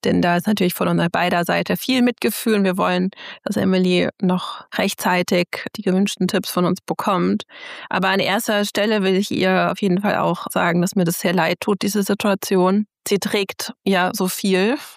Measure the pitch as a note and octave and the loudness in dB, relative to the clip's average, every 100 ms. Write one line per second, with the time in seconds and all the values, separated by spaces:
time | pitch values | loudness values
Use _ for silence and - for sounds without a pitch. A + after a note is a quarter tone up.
0 | - F3 F3 F3 F3 G#3 F3+ - F3+ E3+ | 2 2 2 2 0 0 0 0 -2 0
1 | E3+ - F3 F3 F3 F3 F3 F#3 - B3+ | 0 0 0 0 0 0 0 -4 0 2
2 | B3 A#3+ A#3 - - G#3+ F#3+ F#3 F3+ F3+ | 2 2 -2 -2 0 2 2 2 0 0
3 | F#3 - - - - G3+ G3 F#3 F#3 F3+ | -2 -4 -18 -12 -6 -2 2 2 2 2
4 | F3 - F#3+ F3+ - - - - G3 - | 0 0 0 0 -2 -12 -10 -4 -2 0
5 | G3+ F3+ F3 F3+ F3 - - - G3+ F#3 | 0 0 2 0 0 -6 -10 -6 -2 0
6 | G3 - F#3 F#3+ - - F3 F#3 - - | 0 0 0 0 -2 -2 0 -2 -6 -4
7 | - F#3 F3+ G#3 - - - - - - | -2 0 0 -2 -6 -18 -16 -16 -6 -2
8 | F#3+ G3 - G3 - G#3 G#3 - G#3 G#3+ | 0 2 2 0 0 0 0 0 0 2
9 | F#3+ F#3+ G#3 - F#3+ F#3 F3 F#3+ G3+ F3+ | 2 0 0 0 2 2 2 0 0 0
10 | G3+ F3+ E3+ E3+ - - F3+ E3+ F3 - | 2 0 0 -2 -4 -2 0 2 0 2
11 | E3+ E3+ F#3 F3+ E3 F3+ - G3+ G3+ G#3 | 0 0 -2 0 0 0 -2 -2 0 -2
12 | G3 G#3 G#2+ G3 - F#3+ F3+ G3 G#3+ _ | 0 0 0 -2 0 2 4 2 -2 _
13 | - G3+ G3+ G#3+ G3 - - - - F#3+ | -2 -2 0 -2 -2 -6 -10 -6 0 2
14 | F3+ - F#3 - G#3 F#3 G3+ D4 - | 2 0 -4 -2 0 2 2 0 -6